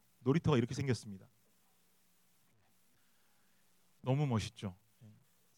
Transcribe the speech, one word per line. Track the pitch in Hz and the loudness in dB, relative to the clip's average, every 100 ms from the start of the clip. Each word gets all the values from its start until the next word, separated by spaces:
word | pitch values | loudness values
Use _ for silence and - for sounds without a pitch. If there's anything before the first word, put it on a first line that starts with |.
| _ _ | _ _
놀이터가 | 127 160 - 131 | 0 2 4 2
이렇게 | 120 | 2
생겼습니다. | 135 139 113 113 95 101 _ _ _ _ _ _ _ _ _ _ _ _ _ _ _ _ _ _ _ _ _ _ _ _ _ _ _ | -2 -2 -2 -4 -16 -18 _ _ _ _ _ _ _ _ _ _ _ _ _ _ _ _ _ _ _ _ _ _ _ _ _ _ _
너무 | 127 139 147 | -2 0 2
멋있죠? | 110 - - 101 90 _ _ 110 - _ _ _ | 0 -2 -8 -10 -12 _ _ -20 -20 _ _ _